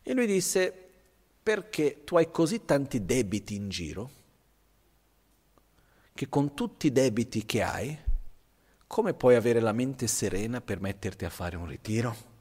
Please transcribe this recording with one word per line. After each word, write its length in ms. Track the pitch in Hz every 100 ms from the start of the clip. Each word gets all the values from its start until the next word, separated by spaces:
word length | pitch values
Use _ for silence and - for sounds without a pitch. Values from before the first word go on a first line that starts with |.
E 120 | -
lui 120 | 254 233
disse: 480 | 190 185 190 185 - - _ _ _ _ _
"Perché 600 | - 208 - - 147 -
tu 140 | - 170
hai 140 | 165
così 340 | - 160 220 -
tanti 400 | 143 139 123 90
debiti 480 | 123 104 104 -
in 160 | 101 101
giro 400 | 92 80 73 127 - _ _ _ _ _ _ _ _ _ _ _ _ _ _ _ _ _ _ _
che 140 | - 135
con 280 | 143 143 -
tutti 320 | 233 - 160
i 40 |
debiti 540 | 123 131 107 117 110 -
che 160 | 107
hai, 360 | - - 127 151 - - - - _ _ _ _ _
come 260 | - 220
puoi 220 | 156 127 120
avere 240 | 113 117
la 120 | 113
mente 360 | 110 131 135 113
serena 540 | - 101 95 110 123
per 200 | - 95
metterti 440 | 95 98 98 - 90
a 40 |
fare 280 | - 87 85
un 100 | 85
ritiro?" 480 | - - 110 120 110 - -